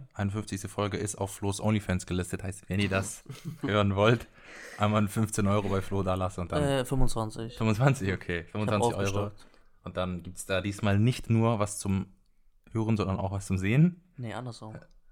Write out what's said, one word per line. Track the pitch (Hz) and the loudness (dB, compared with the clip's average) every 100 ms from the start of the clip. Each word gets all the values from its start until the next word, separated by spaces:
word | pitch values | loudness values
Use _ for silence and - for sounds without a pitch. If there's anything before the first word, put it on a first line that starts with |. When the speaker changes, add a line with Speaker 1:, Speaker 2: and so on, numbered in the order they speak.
| 135 | -8
Speaker 1:
Einundfünfzigste | - 101 104 101 98 98 | -4 -2 -2 -4 -6 -6
Folge | - 101 98 | -2 -2 0
ist | 101 - | -4 -4
auf | 98 | -6
Flo's | - 101 98 | -4 -4 -2
OnlyFans | 107 107 - 90 - | 0 0 0 -2 -2
gelistet. | 90 87 92 | -4 -2 -6
Heißt, | 98 95 - | -8 -10 -4
wenn | 92 | -2
ihr | 101 | 0
das | 95 95 - - - | 0 -2 -8 -14 -14
Speaker 2:
<laughs> | 160 - | -12 -6
Speaker 1:
hören | - 101 101 | 0 2 4
wollt, | 98 107 120 - - - - - - | 6 6 4 0 -18 -20 -18 -16 0
einmal | 104 104 104 | 2 4 2
fünfzehn | 113 110 - 101 | 0 0 0 2
Euro | 104 98 | 2 2
bei | 95 | -2
Flo | 95 98 | 0 -2
da | 95 | 0
lassen | 92 92 - | 0 -2 -4
und | 85 | -4
dann | 87 | 0
Speaker 2:
Äh, | 143 139 127 | 2 0 0
fünfundzwanzig. | 135 123 117 110 107 113 - | 4 4 4 -2 -6 -10 -2
Speaker 1:
Fünfundzwanzig, | 110 107 135 135 95 | 0 4 4 4 0
okay. | 92 - 87 | -4 -4 -6
Speaker 2:
Ich | 82 | -6
hab | |
Speaker 1:
Fünfundzwanzig | 104 104 107 117 | -4 0 2 2
Euro. | 101 98 98 101 | 2 -2 -2 -4
Speaker 2:
aufgestockt. | - - - - - | -8 -20 -20 -20 -18
Speaker 1:
Und | - 92 | -8 -4
dann | 90 90 | -4 -4
gibt's | 92 - - | -8 -12 -2
da | 92 | -2
diesmal | 95 98 104 101 | -2 0 2 4
nicht | 113 127 - | 4 2 0
nur | 113 113 113 | 2 2 2
was | 104 - | -2 -2
zum | 98 95 92 - _ _ _ _ - | -2 0 -2 -10 _ _ _ _ -8
Hören, | 113 110 110 | -2 0 2
sondern | 92 95 | 2 0
auch | 95 | -2
was | 98 - | -4 -2
zum | 92 | 0
Sehen. | 98 123 170 175 _ - | 2 6 4 2 _ -12
Speaker 2:
Nee, | 117 | -10
andersrum. | 104 127 113 107 110 - - - | -8 -10 -12 -14 -16 -18 -20 -20